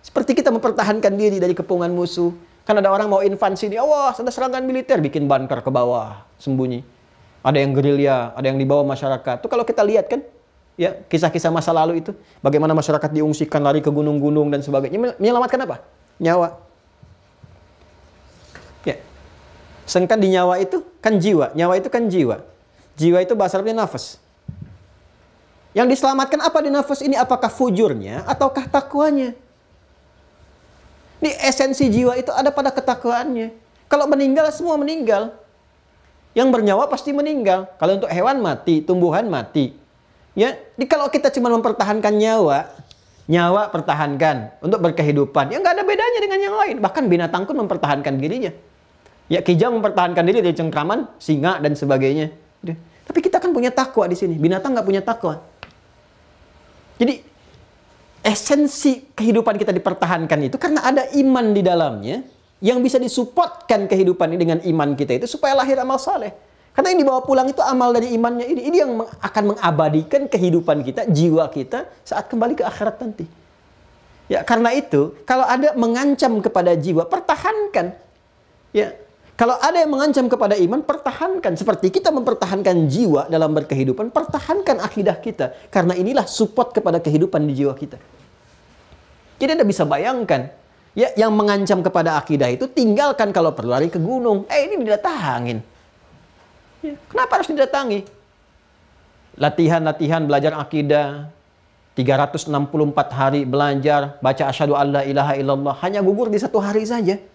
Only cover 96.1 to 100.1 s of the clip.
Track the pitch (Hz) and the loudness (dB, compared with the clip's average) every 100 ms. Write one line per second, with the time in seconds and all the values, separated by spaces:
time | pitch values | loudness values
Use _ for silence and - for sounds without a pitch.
96.1 | - _ _ _ _ _ _ 311 285 - | -20 _ _ _ _ _ _ -12 -12 -8
97.1 | - 254 - 349 294 262 277 262 202 196 | -4 0 0 0 0 0 0 -2 -6 -8
98.1 | - _ _ _ _ _ _ _ _ _ | -20 _ _ _ _ _ _ _ _ _
99.1 | _ _ - 147 147 165 165 160 151 156 | _ _ -4 -2 2 2 2 0 -2 -2